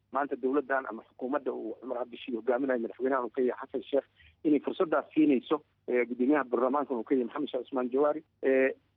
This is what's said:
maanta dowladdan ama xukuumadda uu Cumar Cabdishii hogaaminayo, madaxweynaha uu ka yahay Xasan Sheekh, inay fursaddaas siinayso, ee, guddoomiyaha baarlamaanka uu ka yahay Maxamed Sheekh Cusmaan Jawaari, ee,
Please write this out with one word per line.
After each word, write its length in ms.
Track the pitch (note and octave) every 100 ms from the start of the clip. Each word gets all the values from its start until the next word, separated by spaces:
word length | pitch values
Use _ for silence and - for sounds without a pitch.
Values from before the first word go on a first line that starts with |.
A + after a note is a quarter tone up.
| _
maanta 240 | C3 C#3+ C3+
dowladdan 500 | C3 C#3+ B2+ C3+ C3
ama 140 | A2
xukuumadda 480 | - - B2+ C#3+ C3+
uu 220 | B2 A2 -
Cumar 180 | B2+ A#2+
Cabdishii 360 | B2 A#2 - A2+
hogaaminayo, 440 | A#2 B2 C3+ B2
madaxweynaha 440 | A2+ - C3 C3+
uu 40 | A2+
ka 120 | C3+
yahay 240 | B2+ A2 C3+
Xasan 140 | B2+
Sheekh, 240 | - C#3 - _ - _
inay 160 | D#3 C#3+
fursaddaas 440 | - A#2+ E3+ D3+ -
siinayso, 460 | D#3+ D3+ B2 - D3+ - _ -
ee, 160 | B2 A#2
guddoomiyaha 380 | A#2+ B2+ D3+
baarlamaanka 500 | B2+ A#2+ B2+ C#3+ C#3
uu 100 | A#2+
ka 100 | -
yahay 100 | C3+ A#2
Maxamed 200 | D3 C3+
Sheekh 120 | C3
Cusmaan 260 | - C3 B2
Jawaari, 320 | C3 D3 D#3 - _
ee, 300 | C#3 C3+ C3+ - _